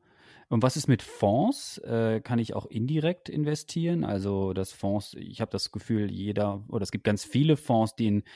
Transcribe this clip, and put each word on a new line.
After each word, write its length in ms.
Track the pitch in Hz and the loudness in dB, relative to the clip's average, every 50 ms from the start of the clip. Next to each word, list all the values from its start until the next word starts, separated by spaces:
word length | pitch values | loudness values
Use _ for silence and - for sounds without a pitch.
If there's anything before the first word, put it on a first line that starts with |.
| _ _ _ _ - - - - - - | _ _ _ _ -20 -20 -20 -16 -6 -2
Und 140 | 120 113 117 | 2 2 4
was 120 | 131 - | 2 2
ist 120 | 156 - - | 2 2 2
mit 120 | 127 - | 2 2
Fonds? 760 | - - - - - 101 104 127 175 240 285 - - - - - | 2 -4 -4 2 2 4 4 4 2 2 0 -2 -6 -14 -14 -12
Äh, 420 | - - 117 113 113 110 110 113 | -6 -2 0 2 2 2 0 0
kann 200 | - - 123 117 | -2 -2 0 0
ich 140 | 113 - - | 0 -2 -4
auch 120 | 110 113 | -6 -6
indirekt 600 | - - 110 113 131 156 156 147 165 180 - - - | -6 -4 -2 -2 0 0 0 0 0 -2 -4 -6 -6
investieren? 760 | - 151 151 147 151 151 - - - 165 165 170 175 165 | -4 -2 -2 0 -2 -4 -6 -6 -4 -2 0 0 0 0
Also, 500 | 156 - 104 98 95 101 101 95 98 95 | 0 0 -2 -2 0 0 0 0 0 0
dass 200 | 92 95 95 - | 0 -2 -4 -6
Fonds, 420 | - - - 98 101 104 98 - - | -6 -6 -2 -2 -2 -2 -4 -6 -12
ich 260 | - 95 - - - | -14 -14 -10 -8 -6
hab 120 | 113 - | -6 -4
das 180 | - 98 - - | -4 -4 -4 -6
Gefühl, 400 | - 107 - - 117 107 104 98 | -8 -6 -4 0 0 0 0 -2
jeder, 540 | 95 92 95 104 101 104 104 101 98 101 107 - | -4 -4 -4 -2 0 0 0 0 -2 -4 -6 -6
oder 140 | - 113 | -4 -4
es 80 | 98 - | -4 -4
gibt 140 | - 107 - | -4 -2 2
ganz 180 | 110 104 101 - | 2 0 0 0
viele 320 | - - 123 147 160 151 | 0 2 4 6 6 4
Fonds, 380 | - - - 123 113 110 110 - | 4 2 2 4 4 4 2 0
die 140 | - 117 107 | 0 2 2
in 140 | 104 104 - - - | 2 2 0 -4 -10